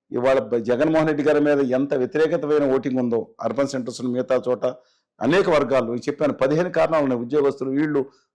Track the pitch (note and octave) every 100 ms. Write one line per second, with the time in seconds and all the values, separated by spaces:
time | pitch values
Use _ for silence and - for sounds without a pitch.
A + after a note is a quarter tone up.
0 | - A#2+ B2+ C3+ A2 A#2+ A2 B2 D#3+ D#3+
1 | D#3 D3 C#3+ D3 D3 C#3+ C3 B2+ C#3+ C#3+
2 | B2 D3+ D#3+ D#3+ D3 D3+ C#3 C3 C3+ B2+
3 | A#2+ A#2 - - A2+ A2+ C#3 C3 A#2+ A#2+
4 | B2 B2 B2+ B2+ B2 B2 B2+ B2+ _ _
5 | _ - B2 F#3 F#3 D3+ B2+ C3 A#2 A#2+
6 | C#3+ C#3+ D3 - C3+ D#3 F3+ E3+ D#3+ D#3+
7 | C#3 A#2+ A#2+ D3 C#3 C3 C3+ C#3 D#3 C#3+
8 | C3 _ _